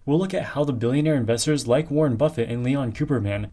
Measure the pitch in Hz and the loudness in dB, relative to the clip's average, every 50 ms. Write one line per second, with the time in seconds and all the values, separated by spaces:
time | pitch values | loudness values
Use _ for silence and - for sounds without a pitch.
0 | - 139 143 170 190 185 185 180 - - - 139 147 143 131 110 117 117 131 147 | -2 0 0 0 0 0 -2 -4 -4 -4 -2 -2 0 0 0 0 0 0 2 2
1 | 151 156 151 135 113 107 117 117 - 156 151 139 120 117 120 147 156 - 143 151 | 2 2 2 2 2 0 0 0 0 0 0 0 2 2 2 2 2 0 0 2
2 | 156 143 117 110 147 160 165 - 117 - 120 120 123 127 139 143 135 117 107 - | 2 2 2 2 0 0 0 -2 -4 -2 -2 -2 0 0 0 0 -2 -2 -2 -2
3 | 151 143 143 123 104 101 101 101 107 - | -2 0 0 0 0 -2 -2 -4 -6 -8